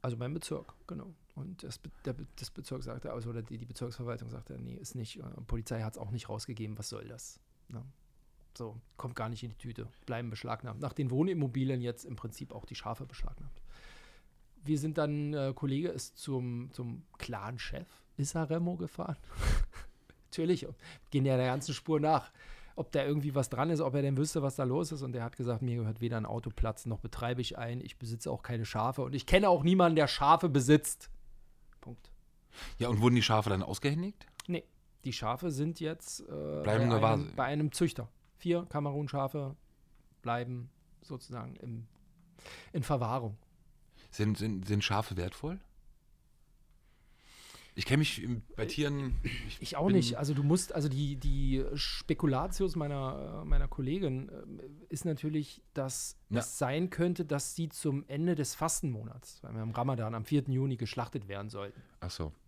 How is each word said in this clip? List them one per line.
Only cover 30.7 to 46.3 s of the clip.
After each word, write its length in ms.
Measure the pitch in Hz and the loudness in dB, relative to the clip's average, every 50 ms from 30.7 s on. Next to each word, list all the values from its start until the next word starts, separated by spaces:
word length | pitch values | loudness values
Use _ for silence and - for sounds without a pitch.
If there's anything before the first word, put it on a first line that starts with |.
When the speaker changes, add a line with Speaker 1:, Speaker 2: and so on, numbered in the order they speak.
| 151 151 - - - - - - - - - - - - - - - - - - - - | 10 10 10 2 -6 -6 -10 -14 -14 -14 -14 -16 -18 -18 -20 -20 -20 -20 -20 -20 -20 -18
Speaker 1:
Punkt. 320 | - 127 120 - - - - - - - - _ _ _ - - - - - - | -16 -16 -16 -16 -16 -20 -20 -20 -20 -20 -20 _ _ _ -16 -12 -12 -12 -4 -2
Speaker 2:
Ja, 100 | 117 123 | 0 2
und 100 | 117 104 | 4 6
wurden 160 | 113 123 120 | 8 8 8
die 60 | 123 | 8
Schafe 280 | 110 - 113 107 107 107 | 6 6 4 4 4 4
dann 140 | 98 95 98 | 2 2 0
ausgehändigt? 600 | - 98 - - 139 147 160 180 202 214 - - - - - - | -2 -4 0 0 0 0 0 -2 -4 -6 -10 -20 -20 -18 -16 -6
Speaker 1:
Nee, 180 | - 175 160 - _ _ - _ _ _ _ - | -4 -4 -6 -6 _ _ -20 _ _ _ _ -8
die 80 | 135 113 | -6 -6
Schafe 380 | - 120 110 120 131 180 175 | -2 -2 -2 -2 0 -2 -2
sind 280 | 143 131 147 160 165 - | 0 0 0 0 -2 -2
jetzt, 400 | 160 156 160 160 - - - - | -4 -4 -4 -6 -10 -12 -12 -10
äh, 20 | - - - 73 73 76 76 76 76 | -10 -8 -8 -6 -4 -4 -4 -2 0
Speaker 2:
Bleiben 260 | 101 107 110 117 120 | 2 4 4 6 6
Speaker 1:
bei 100 | 117 110 | 6 6
Speaker 2:
nur 80 | 107 | 6
Speaker 1:
einem, 140 | 113 110 104 147 | 6 6 4 2
Speaker 2:
Wase- 80 | - - | -2 -2
Speaker 1:
bei 100 | - 127 | -2 0
einem 260 | 131 143 151 156 151 | 0 2 2 2 0
Züchter. 380 | - - 180 151 - - 113 - - - _ _ _ | 2 2 2 2 2 -2 -8 -8 -12 -20 _ _ _
Vier 280 | _ - 175 170 170 175 | _ 0 2 2 2 0
Kamerun-Schafe 880 | - - 151 143 147 139 143 151 139 - 143 135 135 - 147 139 135 143 - - _ _ _ - _ - - - - - _ | -2 -2 -2 0 0 -2 -2 -4 -2 -2 -2 -2 0 -2 -4 -4 -4 -6 -10 -16 _ _ _ -20 _ -20 -20 -20 -20 -20 _
bleiben 480 | - 120 117 120 123 123 123 123 120 131 _ _ _ _ - - | -2 -2 0 0 0 -4 -6 -8 -8 -12 _ _ _ _ -20 -20
sozusagen 540 | - - 135 127 - - 127 120 113 127 123 | -14 -12 -12 -12 -10 -10 -10 -10 -8 -10 -12
im, 300 | - - 123 113 117 113 - - - - - _ _ - - - - - - - - - - - | -12 -10 -10 -10 -10 -10 -14 -18 -20 -20 -20 _ _ -20 -20 -20 -20 -18 -18 -16 -16 -18 -4 -2
in 100 | 156 131 | -2 2
Verwahrung. 540 | - 151 131 123 110 120 131 117 107 104 - - _ _ _ - - - _ - - _ - - - | 2 2 2 2 2 0 0 0 -2 -6 -8 -14 _ _ _ -20 -20 -20 _ -20 -20 _ -20 -20 -14
Speaker 2:
Sind, 260 | - - 104 107 107 | -2 0 2 2 2
sind, 300 | - 104 113 104 95 92 | 2 0 -2 -2 -2 0
sind 160 | 98 104 104 104 | 2 2 2 4
Schafe 320 | - 101 104 110 - 98 | 2 2 0 0 0 -2
wertvoll? 460 | 90 87 92 - - - 151 180 196 - - - - - - - _ _ _ - _ _ _ | -2 -2 -2 -4 -6 -6 -6 -6 -6 -10 -18 -20 -20 -20 -20 -20 _ _ _ -20 _ _ _